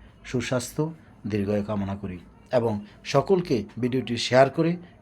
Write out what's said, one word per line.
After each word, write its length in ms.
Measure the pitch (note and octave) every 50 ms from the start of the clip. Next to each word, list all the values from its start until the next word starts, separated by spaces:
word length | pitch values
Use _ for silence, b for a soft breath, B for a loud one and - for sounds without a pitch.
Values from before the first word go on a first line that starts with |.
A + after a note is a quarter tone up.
| b b b b -
সুস্বাস্থ্য 580 | - - B2 A#2 - C3+ B2 A#2+ - - - D#3 D#3+ D#3+ B B B B B -
দীর্ঘায়ু 380 | A2 G#2 G#2 G2 G2 G#2 G#2 G2+
কামনা 320 | G2+ G#2+ G2+ G2 F#2+ G2+
করি 220 | G2+ - F#2 F2+ F2 - - - - - - -
এবং 200 | B2 A#2 A2+ G#2+ G#2 G#2 B B B B
সকলকে 520 | - - C#3 C#3 - G3 F3+ F3 - C#3+ A2 G2+ - - A2+
ভিডিওটি 380 | A#2+ B2 B2+ C3 G#2+ G#2+ A#2+
শেয়ার 340 | A2+ - - B2 C3 C3+ C3+
করে 260 | - - D#3+ E3+ F3 F3 B B B B